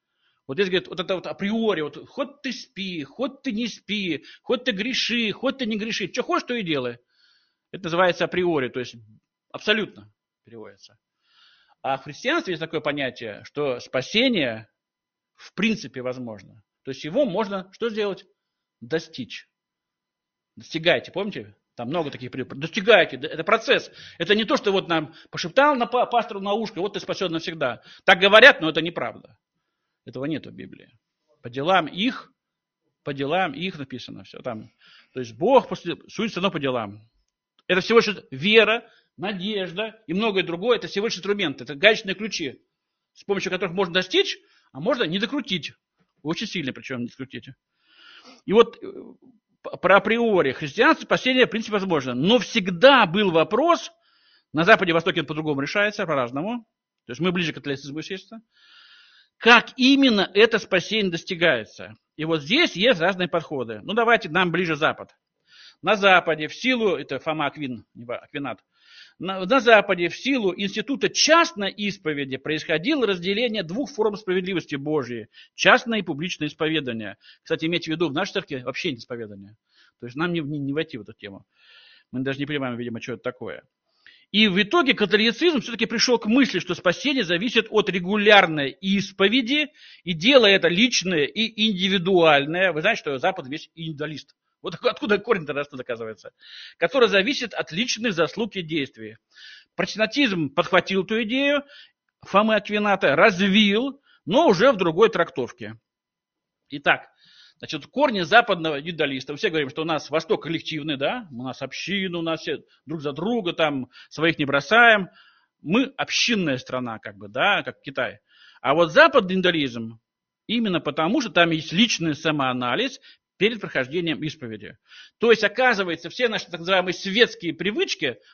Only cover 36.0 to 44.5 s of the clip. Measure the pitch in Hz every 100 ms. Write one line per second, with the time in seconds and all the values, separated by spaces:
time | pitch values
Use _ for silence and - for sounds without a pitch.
36 | - - 220 175 190 170 139 123 104 107
37 | _ _ _ _ _ _ - 180 180 226
38 | 214 175 - 131 185 220 208 233 - _
39 | _ - 185 196 196 208 180 170 220 214
40 | - 185 226 190 165 170 226 226 170 202
41 | 220 185 190 202 165 135 123 143 202 220
42 | 190 185 214 - 143 107 _ _ _ _
43 | _ _ - 196 180 180 190 180 185 180
44 | 185 339 381 - _